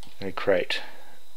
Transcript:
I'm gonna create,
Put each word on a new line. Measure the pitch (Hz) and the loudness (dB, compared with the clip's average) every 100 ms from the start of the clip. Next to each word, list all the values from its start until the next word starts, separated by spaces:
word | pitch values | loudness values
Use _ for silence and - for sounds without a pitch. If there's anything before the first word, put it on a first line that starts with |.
| - | -4
I'm | - | -2
gonna | 95 | -2
create, | - - 92 - - - - - - - | 0 4 4 4 0 -2 -2 -2 -2 -2